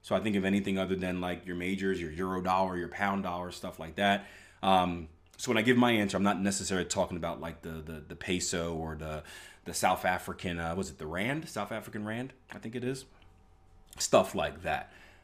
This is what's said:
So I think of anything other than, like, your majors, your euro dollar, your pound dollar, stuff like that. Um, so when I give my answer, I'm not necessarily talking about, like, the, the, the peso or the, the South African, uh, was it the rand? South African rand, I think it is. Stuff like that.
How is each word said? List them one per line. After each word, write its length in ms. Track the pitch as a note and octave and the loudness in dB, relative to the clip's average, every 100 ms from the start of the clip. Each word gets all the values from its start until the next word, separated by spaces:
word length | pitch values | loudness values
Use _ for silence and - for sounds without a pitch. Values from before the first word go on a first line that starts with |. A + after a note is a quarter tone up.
So 120 | - F#2+ | 0 0
I 40 | |
think 160 | G#2 G2+ | 2 2
of 100 | F#2+ | 4
anything 320 | G2+ G2 F#2+ | 2 2 0
other 180 | F#2 F#2+ | 0 0
than, 240 | F#2 F2+ | -2 -2
like, 280 | F2+ F2 F2+ | -4 -6 -6
your 80 | F2 | -4
majors, 440 | F2+ G2 F#2+ F#2 | -2 0 0 0
your 120 | E2 | -2
euro 320 | D#2 F#2 F#2 | -4 -2 0
dollar, 340 | F#2 F#2 F#2+ F2+ | 2 2 2 0
your 120 | E2+ | -4
pound 340 | - G2+ G2 | -2 0 0
dollar, 280 | F#2 F2 F2+ | -2 -4 -6
stuff 280 | - F#2 - | -8 -10 -10
like 160 | D#2+ D#2+ | -10 2
that. 320 | G2+ G2+ - - - - | 4 4 0 -20 -20 -2
Um, 480 | G2 F#2+ F2+ F2 D#2+ - _ - | 4 6 4 0 -8 -16 _ -10
so 160 | - | 0
when 60 | A2+ | 2
I 40 | |
give 160 | A2 A#2+ | 6 6
my 140 | B2 | 8
answer, 240 | A2+ G#2 F#2+ | 6 4 4
I'm 80 | |
not 180 | G2+ F#2 | 2 4
necessarily 460 | G2+ G2 F#2+ F#2+ F2 | 0 0 -2 -2 0
talking 300 | G2 F2 F2 | 0 0 0
about, 240 | E2 - | -4 -6
like, 220 | E2 D#2+ | -8 -10
the, 60 | E2+ | -10
the, 340 | D#2+ D#2 D#2+ D#2 | -10 -8 -10 -12
the 80 | E2+ | -12
peso 580 | - F#2 - F2+ E2+ | -2 0 0 -2 -2
or 220 | E2 D#2+ D#2 | -4 -4 -6
the, 280 | D#2 D2+ - - - - - | -8 -8 -10 -18 -18 -16 -8
the 80 | |
South 320 | E2 G2+ F2+ F#2 | 2 2 4 2
African, 540 | F2+ - F2 F#2+ E2+ | 0 -2 -6 -4 -2
uh, 140 | E2 | -2
was 160 | F2 F#2 | -4 -6
it 100 | D2+ | -8
the 80 | D#2 | -6
rand? 420 | F2 A2 D3+ D#3 | -4 -2 -4 -6
South 220 | A2 G2+ | -8 -6
African 340 | A2 G2+ G#2+ G#2 | -8 -8 -8 -6
rand, 280 | A2+ C3 - _ | -6 -8 -12 _
I 80 | G#2 | -12
think 160 | A#2 B2 | -10 -6
it 80 | |
is. 220 | B2 C3+ - - - - - - - - - - | -4 -6 -10 -20 -20 -20 -20 -20 -20 -20 -20 -6
Stuff 360 | - A2+ F#2+ | 6 6 6
like 280 | G2 D2+ D2+ | 0 -2 -2
that. 300 | E2+ D2 - - - - | -2 -2 -4 -18 -20 -20